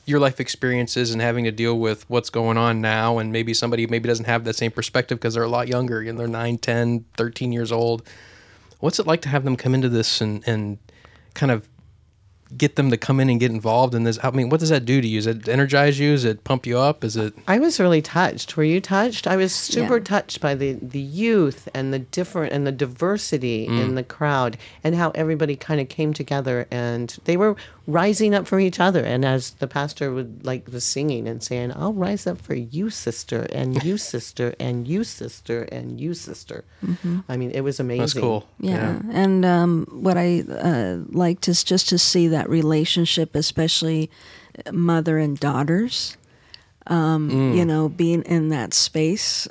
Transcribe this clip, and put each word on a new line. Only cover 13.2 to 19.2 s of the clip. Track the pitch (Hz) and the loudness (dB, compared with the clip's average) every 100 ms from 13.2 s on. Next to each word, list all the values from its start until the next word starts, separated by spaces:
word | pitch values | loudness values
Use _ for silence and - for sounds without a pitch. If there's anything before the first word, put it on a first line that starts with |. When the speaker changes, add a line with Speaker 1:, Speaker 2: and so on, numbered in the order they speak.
| 131 | 4
Speaker 1:
and | 120 | 4
get | 123 | 2
involved | 110 110 113 127 | 0 2 2 4
in | 120 | 2
this? | 117 110 | 0 0
I | 131 | 0
mean, | 131 123 | 0 2
what | 160 | 2
does | 160 | 4
that | 147 120 | 2 4
do | 135 | 2
to | 113 | 2
you? | 110 | 0
Does | 110 | -2
it | 113 110 | -2 0
energize | 127 143 143 143 139 | 2 4 6 4 4
you? | 143 | 2
Does | 147 120 | 4 2
it | 107 | -2
pump | - 131 123 | -2 -2 0
you | 120 | 2
up? | 139 151 | 2 0
Is | 113 110 | -2 -2
it | 107 - - | -4 -4 0
Speaker 2:
I | 214 | 4
was | 320 311 | 4 4
really | 180 160 | 4 4
touched. | 147 165 180 - - - | 2 0 0 -2 -8 0
Were | |
you | 156 175 | 2 2
touched? | - 196 240 220 | 0 0 0 -2